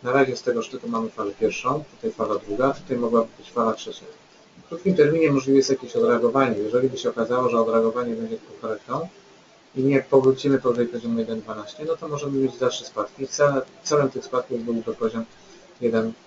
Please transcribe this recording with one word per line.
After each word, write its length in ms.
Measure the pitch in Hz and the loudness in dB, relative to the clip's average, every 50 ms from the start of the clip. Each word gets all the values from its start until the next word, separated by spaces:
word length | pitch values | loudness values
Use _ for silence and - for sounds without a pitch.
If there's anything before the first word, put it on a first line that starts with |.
| - | -4
Na 80 | 123 | 2
razie 240 | 127 139 135 127 123 | 4 4 4 4 2
z 60 | - | -4
tego 200 | - 123 117 117 | -2 -2 -2 -2
szczytu 280 | 110 - - - - 117 | -2 -6 -10 -10 -8 -6
mamy 200 | 117 113 113 107 | -4 -4 -4 -4
falę 220 | - 110 104 101 101 - | -6 -6 -6 -6 -4 0
pierwszą, 440 | 110 104 98 - - 123 143 156 147 - - | 0 0 0 0 -4 -2 -2 -2 -6 -10 -18
tutaj 160 | - - 113 | -8 -8 -8
fala 240 | - - 110 107 107 | -4 -4 -4 -2 -2
druga, 380 | 104 - 104 104 101 127 139 135 | -4 -4 -6 -2 0 0 0 0
tutaj 240 | - - - 131 120 | -2 -6 -6 -4 -2
mogłaby 300 | 120 113 117 117 113 - - - | -2 0 2 0 0 0 -8 -20
być 140 | - - | -20 -10
fala 220 | - 120 117 113 110 | -4 -2 0 0 -2
trzecia. 320 | - - 110 - - - - - - - - - - - _ _ - - | -4 -8 -14 -14 -14 -16 -20 -20 -20 -20 -20 -20 -20 -20 _ _ -20 -16
W 20 | - | -14
krótkim 280 | 165 170 180 196 180 | -14 -4 0 0 4
terminie 360 | - 147 143 156 165 160 151 | 6 6 6 6 4 4 4
możliwe 260 | 143 135 131 135 135 139 | 4 2 2 4 4 4
jest 120 | 131 - | 6 4
jakieś 260 | 135 - - 120 - | 0 -2 -2 -6 -2
odreagowanie. 600 | 120 113 120 120 117 113 117 117 135 135 127 113 101 | 0 2 4 4 4 2 2 4 4 2 2 0 -2
Jeżeli 320 | 107 107 110 123 127 135 | -2 0 0 2 2 0
by 80 | 127 - | -2 -2
się 120 | - 120 | -4 -4
okazało, 400 | 113 117 113 - 123 127 127 120 | -2 -2 -2 0 0 0 0 2
że 120 | 117 117 | 2 2
odreagowanie 540 | 113 113 113 113 113 113 113 123 123 120 113 | 2 2 2 2 2 2 0 -2 -4 -4 -4
będzie 220 | 110 113 113 113 107 | -6 -6 -8 -8 -10
tylko 240 | - - 101 101 | -12 -16 -18 -12
korektą 460 | 117 113 110 - - 139 135 147 165 180 - - - - - - - _ - _ _ _ _ | -8 -8 -8 -8 -6 -8 -6 -6 -6 -8 -12 -20 -20 -20 -20 -20 -20 _ -20 _ _ _ _
i 80 | 131 131 | 0 2
nie 180 | 139 139 135 | 2 2 2
powrócimy 580 | 135 - - 139 127 131 131 - - 143 139 131 | 2 6 4 6 6 6 4 4 2 2 2 2
powyżej 280 | - 127 120 120 120 117 | 2 0 2 2 0 -2
poziomu 320 | 117 117 117 117 117 113 | -2 -6 -4 -2 -2 -2
jeden 220 | 113 110 - 110 | -2 -2 -4 -8
dwanaście, 440 | 110 110 220 214 202 - - - 151 | -6 -8 -10 -10 -10 -14 -12 -10 -6
no 120 | 160 165 160 | -6 -4 -4
to 100 | 165 151 | -4 -8
możemy 300 | 147 143 147 143 139 135 | -6 -6 -4 -2 0 0
mieć 200 | 135 131 127 - | 0 0 0 0
dalsze 280 | 127 123 123 - - | -2 -2 -2 -4 -12
spadki. 420 | - - 110 101 - - - 135 131 | -10 -6 -6 -6 -6 -6 -10 -10 -8
Cele-, 340 | - 143 147 143 139 135 127 - - - - | 0 2 2 2 2 0 -4 -6 -14 -14 -4
celem 260 | - 147 147 143 135 | 0 2 2 2 2
tych 160 | - 120 - | -2 -6 -8
spadków 400 | - - 127 - - 127 117 113 | -4 -4 -4 -2 -2 -6 -6 -4
byłby 280 | 120 117 113 117 113 - | -2 -4 -4 -4 -6 -6
poziom 320 | - 117 110 110 113 113 - - - - - - - - - - - | -2 -4 -2 -2 -4 -8 -8 -14 -20 -20 -20 -20 -20 -20 -20 -14 -2
jeden 320 | 123 117 113 110 110 113 113 - _ | -2 0 2 2 0 -2 -6 -8 _